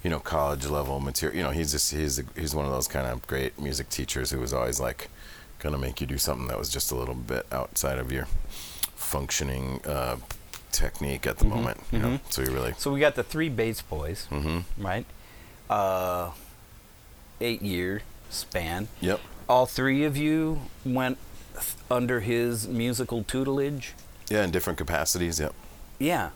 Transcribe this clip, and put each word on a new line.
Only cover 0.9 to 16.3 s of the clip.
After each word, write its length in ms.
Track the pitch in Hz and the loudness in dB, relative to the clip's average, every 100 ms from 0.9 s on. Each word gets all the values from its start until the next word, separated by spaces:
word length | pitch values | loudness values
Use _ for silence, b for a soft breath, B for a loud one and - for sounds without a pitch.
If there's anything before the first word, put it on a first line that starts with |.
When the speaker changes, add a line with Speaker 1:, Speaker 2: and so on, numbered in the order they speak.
| 69 | 0
Speaker 1:
material. 340 | 69 67 80 85 | 0 0 0 0
You 80 | |
know, 60 | 78 | 0
he's 220 | 76 78 | 2 0
just, 200 | 71 - | 2 0
he's 280 | 76 76 65 | 2 0 0
a, 40 | 65 - | -4 -4
he's 180 | 78 73 | -2 0
one 100 | 71 | 0
of 60 | |
those 160 | 65 67 | 0 0
kind 180 | - 65 | 0 -2
of 180 | 64 - | -2 -2
great 320 | 67 67 - | -2 -2 -2
music 300 | 71 67 67 | -4 -2 -4
teachers 400 | - 64 67 64 | -4 -2 -2 0
who 80 | 67 | 0
was 140 | 60 | 0
always, 260 | 64 62 62 | 0 0 0
like, 300 | 64 - - B B B B - | -2 -4 -10 B B B B -6
gonna 180 | 76 73 | -2 0
make 220 | 64 67 | -2 -2
you 80 | 71 | -2
do 100 | 67 | 0
something 300 | - 64 62 | 0 0 0
that 100 | 64 | -2
was 120 | - | -2
just 200 | - - | -2 0
a 40 | 64 | -2
little 200 | 62 62 | -2 -4
bit 300 | 57 62 - | -2 -4 -2
outside 460 | 65 64 - 69 65 | -4 -2 0 0 0
of 120 | 64 | 0
your 120 | 65 62 B B B B B B - | -2 2 B B B B B B -4
functioning, 880 | - 73 67 - 71 65 65 67 - | -2 -2 0 0 0 0 -2 -4 -2
uh, 320 | 71 64 64 - - - - - | -2 0 -4 -6 -12 -10 -14 -4
technique 540 | - 67 - 71 67 - | 2 2 2 -2 0 -2
at 100 | - | 6
the 80 | - | 6
Speaker 2:
Mm-hmm, 100 | 117 | 6
Speaker 1:
moment, 240 | 113 - - | 0 -2 0
you 80 | 117 | 2
know? 80 | 123 | 4
Speaker 2:
mm-hmm. 200 | 135 - | 2 -2
Speaker 1:
So 120 | - | 0
you 80 | - | 2
really 220 | 65 123 - | 2 0 -2
Speaker 2:
So 140 | 143 | 0
we 80 | 139 | 4
got 140 | 147 139 | 4 4
the 80 | |
three 260 | 117 156 160 | -2 0 0
Bates 320 | 117 113 113 | 2 0 0
boys, 440 | - 87 78 85 - | -4 -4 -2 -4 -4
Speaker 1:
Mm-hmm. 540 | 73 73 85 90 - 98 | -2 0 0 0 -2 0
Speaker 2:
right? 200 | 98 - B B B B B - | -2 -2 B B B B B 0
Uh, 600 | 104 98 92 92 90 87 | 4 4 4 2 0 -2